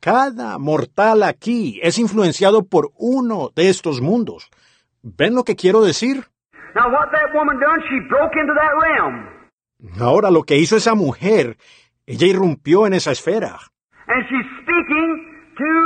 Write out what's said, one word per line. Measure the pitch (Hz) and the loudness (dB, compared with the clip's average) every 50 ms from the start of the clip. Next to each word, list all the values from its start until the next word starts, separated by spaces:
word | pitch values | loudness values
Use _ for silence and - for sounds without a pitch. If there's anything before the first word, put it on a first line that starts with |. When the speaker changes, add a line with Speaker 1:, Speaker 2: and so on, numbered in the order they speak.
Speaker 1:
cada | - 165 214 247 277 277 240 233 240 220 196 143 | -2 0 2 2 0 -2 -4 -8 -10 -10 -10 -8
mortal | 135 151 156 151 123 - _ - 202 226 220 214 202 | -4 -2 -2 -2 -2 -4 _ 0 2 4 4 4 2
aquí | 165 139 - - 220 240 233 208 139 101 98 - | 2 -2 -4 -6 -4 -4 -2 -4 -6 -6 -4 -2
es | 165 170 202 | -2 0 0
influenciado | 233 202 196 220 202 165 143 - 196 196 208 220 190 | -2 0 0 0 0 0 0 2 2 2 2 2 0
por | - - 170 - - - | 2 0 0 0 0 -6
uno | _ 214 240 254 269 247 233 220 185 139 - - | _ -4 -2 -2 -2 -2 -4 -4 -6 -8 -6 -2
de | 156 170 190 | 0 2 2
estos | 185 - - 170 143 123 | 2 0 -2 -4 -4 -2
mundos. | 123 156 214 240 220 - 87 80 - _ _ _ _ _ _ _ _ _ _ _ _ | 0 0 0 0 -2 -4 -8 -14 -20 _ _ _ _ _ _ _ _ _ _ _ _
¿Ven | 120 92 - 143 202 240 | -20 -4 -2 0 0 0
lo | 254 247 | 0 -2
que | - 208 | -2 -4
quiero | - - 180 196 220 220 | 0 0 2 4 4 4
decir? | 185 143 - 220 254 269 262 - - _ _ _ _ _ - - - - | 2 2 0 -2 -4 -4 -4 -8 -14 _ _ _ _ _ -20 -20 -8 -2
Speaker 2:
Now | 220 247 240 247 | 0 0 2 2
what | 294 302 294 302 | 0 0 0 -2
that | 311 302 285 294 | -2 -2 0 -2
woman | 294 302 294 285 247 | 0 0 0 0 0
done, | 277 302 320 311 311 - | 0 0 0 0 -2 -4
she | 269 254 180 - | -6 -6 -4 -2
broke | - 277 311 330 - | 0 0 0 0 -2
into | 320 302 294 302 | -2 -2 0 0
that | 302 311 311 285 311 320 | 0 2 2 2 0 0
realm. | 320 302 233 175 139 123 117 104 98 - - - _ _ _ _ _ _ _ - 98 87 98 | 0 0 0 -2 -4 -4 -8 -14 -18 -20 -20 -20 _ _ _ _ _ _ _ -20 -16 -8 -2
Speaker 1:
Ahora | 120 120 143 196 214 196 | 2 2 4 4 4 4
lo | 180 160 147 | 4 2 2
que | - 147 | 2 2
hizo | 143 165 147 220 | 2 2 2 2
esa | 220 - 226 226 | 2 2 2 2
mujer, | 214 180 139 120 - 151 196 220 196 135 117 110 - _ _ - _ _ _ _ _ _ | 2 0 -2 -4 -4 0 0 2 2 0 -2 -6 -12 _ _ -20 _ _ _ _ _ _
ella | - 123 117 165 | -14 -2 0 2
irrumpió | 190 190 185 190 175 147 - _ 143 165 196 214 | 2 2 2 0 0 -2 -2 _ 2 4 4 4
en | 202 190 | 2 2
esa | 175 - 156 131 | 0 0 -2 -4
esfera. | - - 165 190 226 202 - - - - _ _ _ _ _ _ _ - | -4 -4 -4 -4 -2 -4 -6 -10 -14 -20 _ _ _ _ _ _ _ -8
Speaker 2:
And | - 233 254 226 - | -6 -4 -4 -4 -4
she's | 262 254 - - - - - | -6 -6 -6 -8 -14 -14 -6
speaking | - 339 339 330 - 294 311 330 330 320 311 - - - - - _ _ - | -2 -2 -2 -2 -2 -2 -2 -2 -2 -4 -6 -10 -18 -20 -20 -20 _ _ -6
to | 269 311 320 330 330 | -4 0 0 2 2